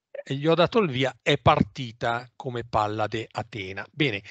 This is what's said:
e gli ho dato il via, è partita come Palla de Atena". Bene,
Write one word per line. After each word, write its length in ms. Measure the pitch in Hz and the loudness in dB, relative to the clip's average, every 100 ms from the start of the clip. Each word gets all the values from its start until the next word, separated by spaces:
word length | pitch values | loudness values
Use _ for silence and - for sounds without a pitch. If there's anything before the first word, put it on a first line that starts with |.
| _ | _
e 240 | - - | -14 -8
gli 120 | 139 151 | -2 2
ho 80 | |
dato 240 | 165 165 233 | 4 4 2
il 100 | 185 | 2
via, 260 | 123 127 - | 2 -2 -2
è 160 | - 143 | 0 2
partita 920 | 156 147 - - 123 113 120 117 123 | 4 4 2 -4 -10 -4 -2 -2 -6
come 300 | - 135 120 | -12 -8 -8
Palla 420 | 117 113 104 107 107 | -2 0 0 -2 -4
de 220 | 110 113 | -4 -8
Atena". 560 | - 107 110 95 98 107 | -8 -8 -10 -10 -10 -8
Bene, 300 | 147 147 101 104 | -2 -2 -2 -8